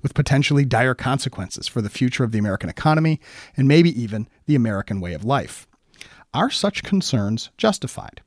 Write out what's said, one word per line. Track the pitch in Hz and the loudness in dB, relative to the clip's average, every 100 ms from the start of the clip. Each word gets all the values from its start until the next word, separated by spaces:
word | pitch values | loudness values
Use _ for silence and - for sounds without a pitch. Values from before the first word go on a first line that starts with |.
with | 139 | -4
potentially | - 143 139 143 143 | -2 0 2 4 2
dire | 139 113 127 | 2 2 2
consequences | 123 - 131 - - 92 - - | 0 -2 -2 -4 -8 -10 -10 -8
for | - | -4
the | 104 | -4
future | - 123 - | -2 -2 0
of | 120 | -2
the | 110 | 0
American | 104 95 - | 0 -2 -6
economy | - 156 156 160 156 - - - - | -2 2 2 2 0 -6 -20 -14 0
and | 135 | 4
maybe | 151 170 123 | 6 6 2
even | 117 107 110 _ - | -4 -4 -8 _ 0
the | 147 | 2
American | 113 98 101 98 | 2 0 -4 -4
way | 87 | -4
of | 80 | -6
life. | 107 139 85 - - _ _ _ - - _ | -2 -2 -2 -12 -20 _ _ _ -20 -20 _
Are | - 226 | -2 -2
such | - 202 - | 0 -2 -4
concerns | - 196 - 127 101 110 - _ | -2 -2 0 0 0 -4 -6 _
justified? | 220 196 127 - - - | 0 0 -6 -10 -16 -18